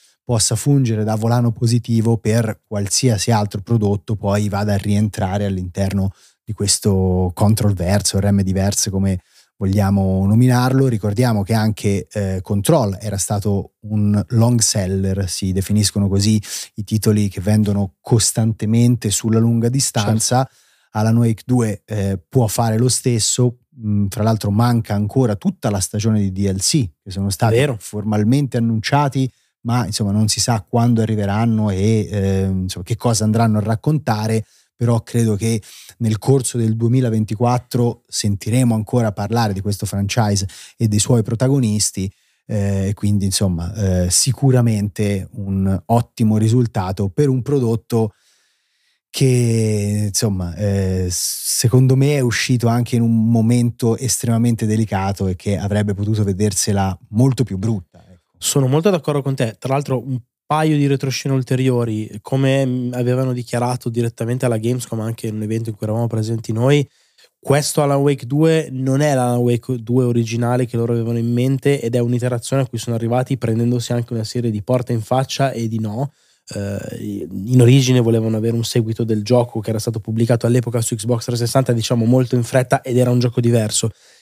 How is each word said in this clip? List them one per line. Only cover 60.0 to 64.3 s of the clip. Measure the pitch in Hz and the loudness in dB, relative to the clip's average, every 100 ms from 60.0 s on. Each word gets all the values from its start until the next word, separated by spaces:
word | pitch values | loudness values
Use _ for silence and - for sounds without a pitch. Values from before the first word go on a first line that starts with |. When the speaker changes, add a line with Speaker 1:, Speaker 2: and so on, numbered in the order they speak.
Speaker 2:
un | 123 127 - _ | -4 -8 -8 _
paio | - 151 156 147 | -4 0 2 2
di | 143 | 2
retroscena | 139 139 123 143 | 0 -2 -4 -2
ulteriori, | 135 120 127 131 123 117 107 107 107 | -2 0 0 2 0 0 -4 -6 -10
come, | - 135 135 135 131 | -4 0 2 2 0
mm, | 127 123 | -2 -4
avevano | 123 123 127 131 | -2 0 0 0
dichiarato | 123 117 120 120 127 120 | -4 -4 -2 -2 -4 -4
direttamente | 113 117 - 117 | -2 -2 -2 -4